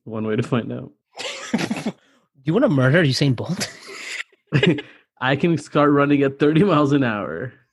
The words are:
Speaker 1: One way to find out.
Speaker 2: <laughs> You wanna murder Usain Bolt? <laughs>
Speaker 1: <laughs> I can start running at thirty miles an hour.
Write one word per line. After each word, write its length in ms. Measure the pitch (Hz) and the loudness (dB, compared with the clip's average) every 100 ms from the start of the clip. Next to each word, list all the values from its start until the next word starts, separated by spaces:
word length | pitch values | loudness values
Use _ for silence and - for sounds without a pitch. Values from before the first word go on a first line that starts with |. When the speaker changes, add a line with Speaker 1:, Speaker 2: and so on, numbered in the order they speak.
Speaker 1:
One 200 | - 110 110 | -12 -8 -4
way 80 | 110 | -4
to 80 | |
find 280 | 120 120 110 | -2 -4 -4
out. 200 | 120 - _ _ - - - - | -12 -14 _ _ -14 -12 -12 -6
Speaker 2:
<laughs> 420 | - - 220 214 - _ _ _ _ | -6 -4 -6 -8 -12 _ _ _ _
You 80 | 143 | -2
wanna 140 | 185 277 | 0 2
murder 340 | 139 127 165 | 2 4 4
Usain 300 | 151 127 143 117 | 2 2 0 0
Bolt? 320 | 104 180 - - - - - - - _ _ | -4 -6 -8 -12 -20 -16 -14 -12 -14 _ _
<laughs> 300 | 139 180 151 - - _ | 2 2 0 -6 -20 _
Speaker 1:
<laughs> 140 | _ | _
I 160 | 127 139 | -2 0
can 200 | 180 160 | 0 0
start 320 | - 151 147 | -2 2 4
running 320 | 143 143 143 | 4 4 2
at 160 | 135 139 | 2 2
thirty 240 | 147 160 | 2 4
miles 280 | 202 151 143 | 4 4 2
an 120 | 143 | 2
hour. 480 | 123 104 73 82 127 - _ | 0 -2 -6 -8 -10 -14 _